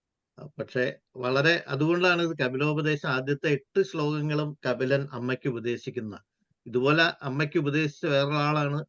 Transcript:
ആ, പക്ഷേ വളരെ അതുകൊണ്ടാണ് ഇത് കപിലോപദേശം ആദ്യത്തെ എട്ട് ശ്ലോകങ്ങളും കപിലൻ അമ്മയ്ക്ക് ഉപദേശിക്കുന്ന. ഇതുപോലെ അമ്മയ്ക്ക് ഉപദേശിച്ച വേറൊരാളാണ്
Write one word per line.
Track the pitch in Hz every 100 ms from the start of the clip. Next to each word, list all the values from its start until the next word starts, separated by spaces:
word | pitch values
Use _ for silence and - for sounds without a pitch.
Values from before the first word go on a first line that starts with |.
| _ _ _ -
ആ, | 151
പക്ഷേ | - - 127 127 - _ 127
വളരെ | 123 135 151 170 -
അതുകൊണ്ടാണ് | 139 156 175 180 175
ഇത് | 165 156
കപിലോപദേശം | 127 131 151 151 151 147 160
ആദ്യത്തെ | 131 135 139 160
എട്ട് | 139 - 196
ശ്ലോകങ്ങളും | 190 165 147 151 147 147 147 151 127
കപിലൻ | 120 131 139 139
അമ്മയ്ക്ക് | 123 123 123 143
ഉപദേശിക്കുന്ന. | 123 120 120 127 - 110 98 - _ _ _ -
ഇതുപോലെ | 117 131 156
അമ്മയ്ക്ക് | 165 - 143 131 151 170
ഉപദേശിച്ച | 143 147 156 - 170
വേറൊരാളാണ് | 139 139 151 147 151 143 147